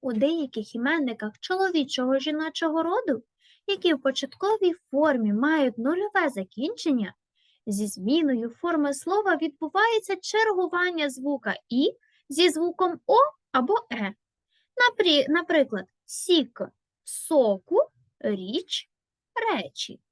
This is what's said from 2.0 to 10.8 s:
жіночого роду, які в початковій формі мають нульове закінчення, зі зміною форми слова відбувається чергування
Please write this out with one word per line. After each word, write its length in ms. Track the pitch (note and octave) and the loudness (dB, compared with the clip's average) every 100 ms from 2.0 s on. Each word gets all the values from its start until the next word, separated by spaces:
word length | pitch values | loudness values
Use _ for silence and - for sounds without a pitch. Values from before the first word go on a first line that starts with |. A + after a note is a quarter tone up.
| B3+ C4+ | 0 0
жіночого 640 | C#4 D4+ D#4+ - E4 D#4 | 0 -4 -4 -2 -2 0
роду, 400 | E4 G4 A#4 A#3 - _ _ _ - | 0 -2 0 -2 -4 _ _ _ -6
які 280 | G4 F4 | 0 2
в 80 | D4 | 2
початковій 720 | C4+ C4+ C4+ - F#4+ A4 F#4 E4+ _ | 0 -2 -6 -4 0 2 2 0 _
формі 420 | C4+ D#4 B3+ G#3+ | 2 2 2 2
мають 460 | G#3 C#4 D#4 C4+ A#3 | 2 2 2 2 0
нульове 500 | A#3+ E4+ G#4 G4+ E4 | -2 -2 0 0 0
закінчення, 880 | G3+ F#3+ - C#4 A#4+ E4 B3+ G3 - _ _ _ _ - | -2 -10 -6 -6 -4 -2 0 -2 -8 _ _ _ _ -8
зі 200 | G3+ G#3 | -4 -4
зміною 640 | G3+ F#3+ D4+ D#4 B3 A#3 | -4 0 2 2 0 -4
форми 440 | - E4+ E4 C#4+ | -6 -4 0 -2
слова 420 | C#4 - G4 G4+ E4 | -2 -2 -2 0 0
відбувається 800 | D#4+ - D#4 F#4+ A4 A4 G#4+ F#4+ | -2 -6 -4 0 2 2 -2 -8
чергування 920 | - G#4+ A4 F#4 F4+ F4 | -2 0 2 2 0 0